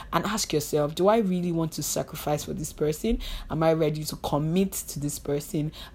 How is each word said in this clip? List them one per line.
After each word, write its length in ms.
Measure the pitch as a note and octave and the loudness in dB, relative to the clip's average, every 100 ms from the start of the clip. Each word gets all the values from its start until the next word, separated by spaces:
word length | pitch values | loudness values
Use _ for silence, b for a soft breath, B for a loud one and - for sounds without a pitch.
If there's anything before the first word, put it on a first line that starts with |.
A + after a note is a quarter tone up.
| B | B
and 100 | E3+ | -2
ask 300 | F3+ G#3+ - | 0 -2 0
yourself, 420 | D3+ - D3+ D3 D#3 | 0 0 0 0 2
"Do 140 | F#3+ | 4
I 80 | A#3 | 6
really 340 | G3 F3+ F3 | 4 2 0
want 220 | E3 D#3+ | 0 0
to 100 | - | -2
sacrifice 640 | - D3+ C#3 D#3 - D3 - | -2 -2 -4 -4 -2 -2 -2
for 80 | |
this 180 | - D#3 | -6 -6
person? 480 | - D3+ D#3 A3+ B3+ B B B | -2 0 0 0 -2 B B B
Am 100 | D3+ | 2
I 120 | D#3+ | 4
ready 320 | D#3+ D3+ D#3 D#3 | 6 4 0 -4
to 100 | D3+ | -6
commit 560 | - D3 D#3 F3+ G3 | 0 2 2 2 2
to 280 | - - D3 | -2 -8 -4
this 180 | D3 - | -4 -4
person? 540 | - C#3+ - D#3+ D3+ - B | -2 -4 -2 -2 -2 -6 B